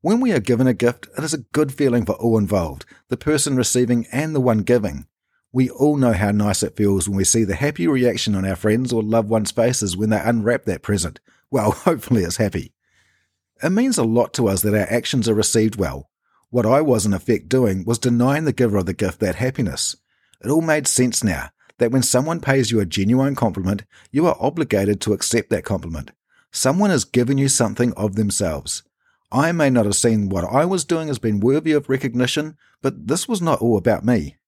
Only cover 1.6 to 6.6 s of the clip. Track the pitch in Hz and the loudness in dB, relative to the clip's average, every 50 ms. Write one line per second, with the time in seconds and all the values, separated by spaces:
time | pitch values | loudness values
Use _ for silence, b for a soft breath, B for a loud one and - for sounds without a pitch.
1.6 | 151 143 131 - 147 131 120 120 107 101 101 - 110 117 113 110 104 95 107 101 | 0 0 0 0 0 2 2 2 0 0 -4 -2 0 2 2 2 2 2 0 0
2.6 | 85 78 67 - - b b b b _ 127 - - 147 151 143 - 151 135 127 | -2 -2 -8 -12 -16 b b b b _ -8 -4 -2 0 0 0 0 0 0 0
3.6 | 117 - - 123 123 113 123 120 113 - - 131 156 160 156 143 127 123 113 107 | 0 0 2 0 2 2 2 0 0 -4 -4 -4 -4 -2 -2 0 2 2 2 0
4.6 | 95 - 123 123 104 92 73 67 - _ _ _ _ _ _ _ _ _ - 127 | 2 2 2 2 2 -2 -8 -8 -14 _ _ _ _ _ _ _ _ _ 0 0
5.6 | 131 123 - - 135 151 147 139 131 120 110 87 104 101 101 104 104 104 98 - | 0 0 2 2 2 2 4 4 2 2 2 2 2 2 2 2 2 0 0 -2